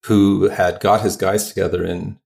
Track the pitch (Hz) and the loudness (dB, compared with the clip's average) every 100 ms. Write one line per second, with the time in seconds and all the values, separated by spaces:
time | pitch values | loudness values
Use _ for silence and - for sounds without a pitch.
0 | - 107 101 98 98 - 90 - 98 107 | 2 4 4 4 0 0 -2 0 0 2
1 | 107 - 95 104 - - 92 90 87 87 | 0 -2 -2 -2 -4 -4 -2 -2 -4 -6
2 | 90 104 | -10 -14